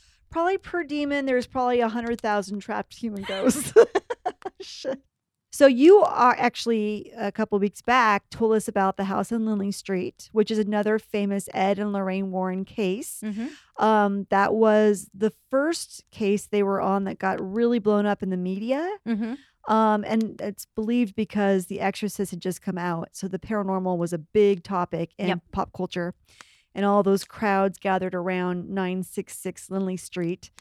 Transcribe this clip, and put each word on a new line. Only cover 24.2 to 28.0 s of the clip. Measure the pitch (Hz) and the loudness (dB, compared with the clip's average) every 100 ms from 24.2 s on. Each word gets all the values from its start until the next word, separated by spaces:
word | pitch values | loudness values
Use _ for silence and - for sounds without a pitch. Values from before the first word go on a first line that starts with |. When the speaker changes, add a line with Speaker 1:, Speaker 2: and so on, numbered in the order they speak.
| 151 214 202 180 | -2 4 4 2
Speaker 1:
topic | - 185 175 165 165 - | -2 -4 -4 -4 -8 -4
in | 190 | -4
Speaker 2:
Yep. | 180 - | -4 -6
Speaker 1:
pop | 196 175 | -6 -6
culture, | - 180 180 175 - _ _ - _ _ | -6 -6 -6 -8 -10 _ _ -20 _ _
and | 196 202 | -4 2
all | 208 | 2
those | 196 196 | 4 2
crowds | - - 208 196 196 - | -2 -4 0 2 0 -2
gathered | 196 190 | -2 -2